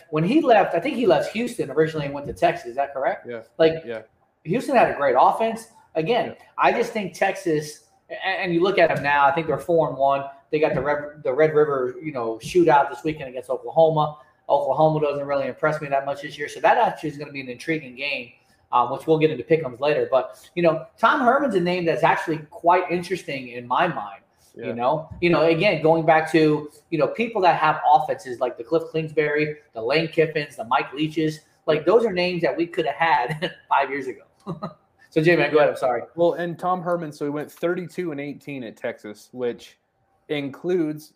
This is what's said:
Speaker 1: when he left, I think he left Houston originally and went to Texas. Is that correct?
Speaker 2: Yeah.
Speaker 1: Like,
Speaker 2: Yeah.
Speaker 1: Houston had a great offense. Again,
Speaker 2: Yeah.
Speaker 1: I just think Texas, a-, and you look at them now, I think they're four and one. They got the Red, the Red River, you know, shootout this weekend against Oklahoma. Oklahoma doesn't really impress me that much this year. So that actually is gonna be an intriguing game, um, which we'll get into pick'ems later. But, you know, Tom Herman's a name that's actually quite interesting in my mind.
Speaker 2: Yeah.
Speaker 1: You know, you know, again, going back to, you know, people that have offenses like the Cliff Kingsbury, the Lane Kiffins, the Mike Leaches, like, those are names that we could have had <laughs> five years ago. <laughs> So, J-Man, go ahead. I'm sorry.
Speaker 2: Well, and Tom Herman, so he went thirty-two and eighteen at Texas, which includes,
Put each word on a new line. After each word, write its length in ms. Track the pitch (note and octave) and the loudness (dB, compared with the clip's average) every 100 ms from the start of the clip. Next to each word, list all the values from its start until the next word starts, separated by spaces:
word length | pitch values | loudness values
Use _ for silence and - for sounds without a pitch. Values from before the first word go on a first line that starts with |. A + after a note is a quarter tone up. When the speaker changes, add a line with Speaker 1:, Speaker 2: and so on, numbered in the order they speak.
| - | -6
Speaker 1:
when 140 | D3+ | -2
he 160 | E3+ D4+ | 2 2
left, 340 | C#4+ G#3+ F3 | 6 4 4
I 60 | E3+ | 0
think 160 | C4+ A#3+ | -2 0
he 100 | A3 | 2
left 240 | D3+ - | 2 2
Houston 380 | G#3+ A#3+ - D3 | -4 -6 -6 -4
originally 360 | C3+ D#3 D#3 C#3+ | 0 0 0 -6
and 60 | |
went 120 | C#3+ C#3+ | -8 -10
to 60 | |
Texas. 380 | D3 E3+ C3 B2 | -2 0 0 -6
Is 40 | |
that 180 | B2 C#3 | -4 -4
correct? 320 | C3+ D3 G#3 C3+ | -2 -4 -4 -8
Speaker 2:
Yeah. 120 | A#2 - - | -12 -12 2
Speaker 1:
Like, 280 | D#3+ D#3+ A#2 | 2 2 -6
Speaker 2:
Yeah. 160 | A2+ - _ _ _ | -12 -12 _ _ _
Speaker 1:
Houston 320 | D3+ A3+ C4 | -4 -4 2
had 160 | B3+ F3 | 4 4
a 60 | - | 2
great 180 | C#3+ B2 | 2 4
offense. 520 | F3 G#3 A3+ A3 - _ _ | 4 4 -2 -4 -12 _ _
Again, 360 | D#3+ D#3+ A#3 B2 - | -4 0 0 -2 -8
Speaker 2:
Yeah. 80 | _ - | _ 0
Speaker 1:
I 140 | D#3+ | 2
just 200 | A#3+ A#3 | 2 -2
think 220 | A3 F#3+ | -4 -8
Texas, 680 | - G3 F#3+ F3 D3+ D3+ - _ _ _ | -2 -2 -2 -2 -2 -2 -12 _ _ _
a-, 40 | D#3+ F3+ | -8 -6
and 260 | F#3 F#3+ | -4 -2
you 80 | E3+ | 0
look 140 | G3 F#3+ | 2 4
at 140 | D#3+ | 4
them 120 | C#3+ | 2
now, 200 | C#3+ C#3+ C#3 | 0 4 4
I 40 | |
think 160 | E3 D#3 | 2 -2
they're 120 | C3+ | -4
four 320 | - E3 D3+ | 0 2 2
and 60 | - | 2
one. 280 | C3+ C#3 C3+ - _ | 2 2 -2 -14 _
They 80 | D3+ | 0
got 160 | D3+ | 0
the 80 | D3 | 0
Red, 400 | C#3 D3 - - | -2 -2 -4 -8
the 100 | C3+ | -4
Red 220 | C3 D#3 | 2 4
River, 400 | D3+ D3 C3+ B2 - | 4 2 2 -2 -6
you 80 | D#3 | -8
know, 300 | C3 A2+ A2 | -6 -6 -6
shootout 480 | - F#3 D#3+ C#3+ C#3 | 0 2 6 6 4
this 140 | F3+ | -2
weekend 240 | D#3 D#3 C3+ | -6 -6 -8
against 200 | B2+ B2 | -10 -6
Oklahoma. 720 | B2+ A#2+ D#3+ D#3+ D3+ D3+ - - _ - | -6 -2 4 4 4 -2 -4 -20 _ -2
Oklahoma 520 | C#3+ C#3 C3+ D#3 D3+ | 0 0 2 2 4
doesn't 240 | D3 C#3+ | 0 -2
really 220 | C#3 C#3 C3 | -4 -4 -4
impress 340 | A#2+ D#3 D3+ | -2 -2 -2
me 60 | D3 | -2
that 180 | C#3 | -2
much 180 | C#3 C#3 | -2 -6
this 140 | D3+ D3 | -10 -10
year. 120 | C#3+ | -10
So 100 | C3+ | 0
that 200 | D#3+ E3+ | 2 4
actually 320 | G#3+ - D3+ | 2 0 -8
is 60 | C#3+ | -8
gonna 140 | C#3+ | -10
be 100 | C#3 | -10
an 80 | C3 | -10
intriguing 460 | A#2+ - D#3+ C3 | -10 -6 -6 -6
game, 380 | B2 C#3+ C3+ A#2+ _ _ _ _ | -10 -8 -8 -10 _ _ _ _
um, 180 | B2 A#2 | 0 0
which 140 | C3 - | -2 0
we'll 120 | D#3+ | 2
get 120 | D#3 | 2
into 140 | C3 | 0
pick'ems 360 | - D#3+ C#3 A#2+ | 0 0 0 -4
later. 280 | C#3+ C#3 A#2+ | -2 0 2
But, 400 | B2+ - - - | 0 0 -8 -12
you 80 | F3+ | 0
know, 220 | E3+ D#3 - _ | 2 2 -4 _
Tom 220 | A3+ D4+ | 2 4
Herman's 340 | A#3+ C4 C#4+ | 2 2 2
a 60 | F#3+ | 0
name 240 | F3 F3+ E3 | 0 0 0
that's 160 | D3+ | 2
actually 360 | E3+ F#3+ - D3+ D3+ | 2 2 -2 -6 -8
quite 400 | - E3 F3+ F3+ | -2 2 4 2
interesting 580 | F3 F3 F3+ - C#3 B2 | -4 -4 -6 -6 -8 -8
in 180 | B2 A#2+ | -12 -2
my 200 | C3 F3 | 0 0
mind. 320 | C3 G2+ - _ _ _ - | -2 -10 -14 _ _ _ -12
Speaker 2:
Yeah. 100 | A#2 | -8
Speaker 1:
You 80 | |
know, 340 | A#2 B2 D#3 - - | -2 0 0 -4 -4
you 100 | F3 | 2
know, 120 | D#3+ D#3+ | 4 4
again, 360 | E3 G#3 D#3+ | 4 2 2
going 220 | D#3 E3 D#3 | 2 4 4
back 240 | D#3+ D#3+ | 2 4
to, 380 | E3 D#3 D3+ - - _ | 4 4 2 -4 -16 _
you 80 | D#3+ | -2
know, 100 | C3+ | 0
people 320 | - A3+ A3 | 0 -4 2
that 140 | F3+ D#3 | 2 4
have 220 | D#3 D3+ C#3 | 2 0 4
offenses 460 | D3+ D3+ B2+ C3 A#2 | 4 2 -4 -8 -6
like 180 | B2+ - | -6 -6
the 40 | |
Cliff 200 | A#2 E3 D#3+ | -4 -4 -2
Kingsbury, 640 | D#3+ D3+ D#3+ D3+ D3 D3+ - _ | -6 -4 -2 0 0 -2 -6 _
the 100 | A2+ | -8
Lane 240 | A2+ D#3 E3 | -2 -2 0
Kiffins, 460 | E3 D#3 D#3 D3 - | 0 0 -2 -8 -10
the 80 | |
Mike 280 | A2+ C3+ D3+ | -2 -2 -2
Leaches, 480 | C3+ D#3 E3 D#3 D#3 - _ - | -4 -4 -2 -4 -4 -14 _ -2
like, 180 | D#3 D#3 | 0 4
those 180 | A3+ | 4
are 80 | A3+ | 4
names 300 | F3+ F3+ F3+ | 0 -2 0
that 140 | D#3+ D#3 | -2 -2
we 100 | E3+ | -4
could 200 | - D#3 | -2 -4
have 80 | |
had 600 | C#3 E3 D3 A#2+ D#3 E3 - | 0 2 2 0 -4 -6 -10
<laughs> 80 | _ | _
five 220 | C#3 C#3 | 0 0
years 160 | C#3 C3 | -4 -8
ago. 140 | G2+ - _ - | -10 -18 _ -12
<laughs> 240 | E3 - - _ _ _ | -10 -12 -16 _ _ _
So, 120 | D#3+ | 2
J-Man, 300 | D#3+ E3 D3 | 4 4 4
go 60 | D3+ | 4
ahead. 120 | C#3 | 4
I'm 60 | A2+ | 2
sorry. 260 | C3 D3+ - E3 | -2 -2 -6 0
Speaker 2:
Well, 160 | E3+ | 0
and 260 | D3 F3 E3 | 0 -6 -6
Tom 240 | F3+ F#3 | -4 -2
Herman, 300 | E3+ F3 D#3 | -2 -4 -4
so 120 | D3 | -8
he 60 | D3 | -6
went 180 | D3+ C#3+ | -6 -8
thirty-two 640 | - E3+ F3+ E3+ - F3+ | -6 -4 -4 -6 -8 -8
and 100 | C#3+ | -8
eighteen 440 | C#3+ C3 - C#3 | -10 -12 -12 -10
at 120 | A2+ - | -12 -8
Texas, 520 | B2 A2 G#2+ G#2 - | -8 -8 -12 -16 -16
which 480 | B2+ B2 A2+ - _ _ _ _ _ - | -6 -6 -6 -12 _ _ _ _ _ -8
includes, 840 | D3 C#3 C3+ F3 F3+ D#3 D3+ - | -6 -6 -8 -4 -2 -2 -6 -14